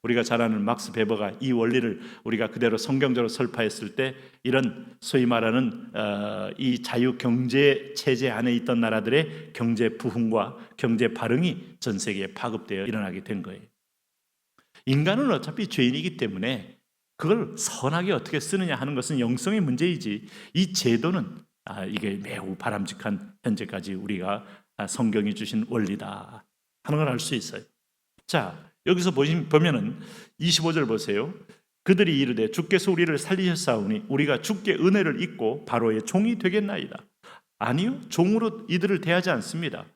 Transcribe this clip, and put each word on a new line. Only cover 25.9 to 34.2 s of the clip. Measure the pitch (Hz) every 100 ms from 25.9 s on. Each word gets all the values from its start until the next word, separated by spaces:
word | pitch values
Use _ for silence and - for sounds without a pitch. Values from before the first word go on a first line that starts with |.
| 98 101 98 101 113 _ _ _ _
하는 | - 151
걸 | 147
알 | 123
수 | - 123
있어요. | - 101 - _ _ _ _ _ -
자, | 160 98 78 - _
여기서 | - 180 180
보시-, | 135 147 165 156
보면은 | 151 170 131 104 - - - - _
이십오 | 170 156 160
절 | 160 127
보세요. | 110 107 101 143 190 - - _ _
그들이 | - 185 190 143
이르되, | 135 110 107
"주께서 | 110 151 185 185
우리를 | 175 170 147
살리셨사오니 | - 190 185 165 - 117 101 107 -
우리가 | 139